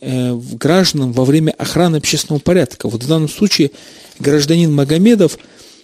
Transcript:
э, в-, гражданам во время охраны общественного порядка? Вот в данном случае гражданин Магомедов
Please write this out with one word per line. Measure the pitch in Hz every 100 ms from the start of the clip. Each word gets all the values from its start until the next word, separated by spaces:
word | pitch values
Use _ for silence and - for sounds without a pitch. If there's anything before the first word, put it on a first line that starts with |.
э, | 135 127 123
в-, | 120 123 113
гражданам | 139 185 175 151 127
во | 120
время | 131 160 156
охраны | - 139 165 175 151
общественного | - 151 - 151
порядка? | - 180 139 - 117
Вот | 113
в | 131
данном | 160 151
случае | - 208 - 143 - - - - -
гражданин | 135 151 143 170 165
Магомедов | 143 139 160 214 214 160 - - - - -